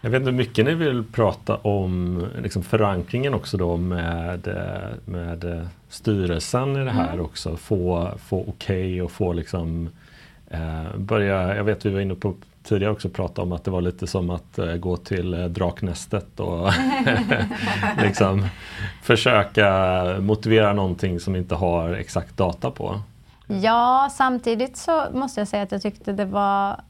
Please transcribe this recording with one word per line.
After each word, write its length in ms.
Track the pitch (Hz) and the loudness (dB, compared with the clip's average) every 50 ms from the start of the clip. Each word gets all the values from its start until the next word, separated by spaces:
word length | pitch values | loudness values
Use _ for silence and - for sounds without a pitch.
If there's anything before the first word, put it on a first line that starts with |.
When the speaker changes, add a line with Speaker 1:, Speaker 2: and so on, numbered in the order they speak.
Speaker 1:
Jag 80 | - 113 | 0 2
vet 100 | 117 131 | 2 2
inte 100 | 135 127 | 2 2
hur 80 | 127 127 | 2 2
mycket 260 | 123 110 - - 110 | 0 0 4 4 4
ni 100 | 139 165 | 4 4
vill 300 | 165 165 147 131 120 110 - | 2 2 2 2 0 -4 -4
prata 440 | - - 113 98 87 - - - 104 | 0 2 2 2 2 0 -2 -2 -2
om, 680 | - - 104 101 101 95 92 90 90 90 87 90 87 87 - 85 120 | 0 0 0 0 2 0 0 0 0 0 0 -2 -2 -4 -4 -6 -6
liksom, 200 | 120 101 - 101 | -6 -4 -4 -4
förankringen 720 | 90 - - 110 107 101 98 90 85 - - 120 135 143 131 | -2 0 2 4 4 4 2 0 -2 -2 -2 -2 0 0 0
också 220 | 104 - - - | -2 -2 -2 -2
då 200 | 92 90 85 85 | 0 0 0 0
med, 720 | 85 87 90 90 87 85 85 85 85 82 87 90 87 90 92 | 0 0 -2 -2 -2 -2 -2 -2 -4 -4 -4 -6 -6 -6 -6
eh, 400 | 95 90 90 92 92 95 95 104 113 - - | -6 -6 -6 -6 -8 -8 -8 -8 -10 -10 -10
med, 400 | 101 90 87 85 85 85 82 85 | -8 -8 -6 -6 -6 -6 -6 -6
eh, 220 | 87 85 82 82 85 - - - - | -6 -6 -6 -8 -10 -12 -16 -20 -20
styrelsen 880 | - - - 113 107 98 92 87 85 82 - - - 123 131 139 139 | -20 -4 0 2 2 2 2 0 0 -2 -2 -2 -2 0 0 0 -2
i 80 | 139 135 | -2 -2
det 60 | 131 | 0
här 220 | - - 85 82 | 0 0 0 0
Speaker 2:
Mm. 120 | 85 87 85 | -2 -4 -4
Speaker 1:
också. 320 | - - - - 78 80 | -6 -6 -8 -6 -6 -6
Få, 540 | 80 - - 110 95 87 90 90 85 85 92 - - | -6 -2 -2 0 0 2 2 0 0 0 -4 -6 -10
få 260 | - - - 92 - 107 | -8 -4 -4 -4 -4 -4
okej 540 | - - - - 98 92 92 92 90 90 | -10 -8 -2 -2 -2 0 0 -2 -2 -2
och 80 | 90 87 | -4 -4
få, 200 | - - 101 90 | -2 -2 -2 0
liksom, 560 | 87 85 80 - - 90 82 82 82 82 82 82 - - - - - - - - - - - - | 0 -2 -4 -4 -4 -4 -2 -2 -4 -4 -6 -8 -10 -14 -20 -20 -20 -20 -20 -20 -20 -20 -16 -10
eh, 460 | - 82 80 80 80 80 78 - - | -8 -6 -6 -4 -6 -6 -6 -8 -6
börja, 600 | 104 98 101 113 107 101 101 98 95 92 90 101 | -8 -4 0 0 2 2 2 2 2 2 0 0
jag 80 | 107 104 | 0 0
vet 220 | 107 104 - - | 0 0 0 0
vi 40 | 104 | 0
var 100 | 98 98 | 0 0
inne 140 | 98 95 92 | 0 -2 -4
på 200 | 87 - 104 92 - - - _ _ | -2 -2 -4 -4 -4 -12 -20 _ _
tidigare 300 | - - 110 98 98 107 | -2 0 2 2 2 2
också, 160 | 107 - - 95 | 0 0 -4 -6
prata 340 | - - 95 - - - | -4 -2 -4 -4 -2 -4
om 100 | 92 90 | -4 -4
att 120 | 87 85 - | -4 -4 -4
det 60 | 98 | -2
var 100 | 92 90 | -2 0
lite 260 | 87 90 90 - 92 | 0 0 -2 -2 -6
som 240 | 85 - 98 87 87 | -2 -2 -2 -2 0
att, 280 | 90 85 - - - - | -4 -6 -8 -8 -6 -4
eh, 160 | 92 85 85 | -4 -2 -2
gå 200 | 87 90 92 90 | -2 -2 -2 -2
till, 380 | 87 - - 101 90 87 92 87 | -2 -2 -4 -4 -2 -2 -2 -2
eh, 100 | 82 90 | -2 -2
draknästet 960 | 87 85 92 92 87 85 - - 92 82 - - - - 101 - - - - | -4 -2 0 0 -2 -2 -2 -6 -6 -6 -6 -6 -4 -4 -4 -4 -6 -10 -6
och 320 | 98 90 87 82 87 98 95 - 262 262 285 269 247 - - - 233 196 143 | -6 -4 -4 0 2 2 2 2 2 0 0 2 2 2 2 2 2 2 2
<laughs> 680 | - - 202 - - - - 110 104 98 208 208 - | 0 0 -2 -2 -4 -2 -2 -2 0 -2 -2 0 2
liksom 440 | 110 101 98 - 107 95 95 98 98 95 - - - - - - 101 95 - - | 2 2 4 4 2 4 4 2 0 -2 -4 -8 -16 -16 -10 -8 -8 -8 -8 -10
försöka 680 | - - 120 107 - 127 120 107 98 - - 110 104 101 95 95 95 92 92 92 90 90 92 98 | 2 4 4 6 6 6 6 6 4 4 4 6 6 6 6 6 4 4 4 2 2 0 0 0
motivera 520 | 98 101 107 107 110 110 110 110 107 101 | 2 2 2 2 4 6 6 8 8 6
någonting 480 | 101 101 98 92 87 92 - 95 90 85 | 4 4 2 0 0 0 -2 -2 -2 -2
som 160 | - - 95 | -2 -2 -2
inte 180 | 90 90 90 85 | -2 0 -2 -2
har 380 | 80 92 87 85 85 82 85 | 0 2 2 2 2 0 0
exakt 440 | 87 104 101 - - 90 85 - - | -2 -4 -6 -4 -4 -4 -4 -4 -2
data 340 | - 95 90 - - - 127 | 0 0 0 0 -2 -6 -6
på. 300 | - - - 95 - 104 104 - - - - - - _ - | -6 -6 -6 -6 -6 -6 -8 -10 -16 -20 -20 -20 -20 _ -8
Speaker 3:
Ja, 640 | - 208 190 190 220 226 233 240 247 254 262 277 277 | -6 -4 0 2 2 4 4 4 4 4 4 2 0
samtidigt 640 | 269 - 262 262 254 247 247 233 226 214 254 - - | 0 2 2 2 2 0 0 -2 0 0 -2 -4 -6
så 280 | - - - 330 320 277 - | -8 -2 0 0 2 0 0
måste 280 | - 254 269 254 - - | -2 -4 -4 -4 -4 -4
jag 80 | 208 196 | -4 -2
säga 140 | - 208 | -2 -4
att 100 | 202 190 | -4 -4
jag 100 | 202 196 | -6 -4
tyckte 300 | - 208 202 - - - | -4 -6 -8 -6 -8 -6
det 120 | 202 196 208 | -4 -2 -4
var 560 | 190 202 202 202 196 196 196 196 196 - - - - | -2 0 0 2 2 2 2 0 0 -2 -6 -12 -20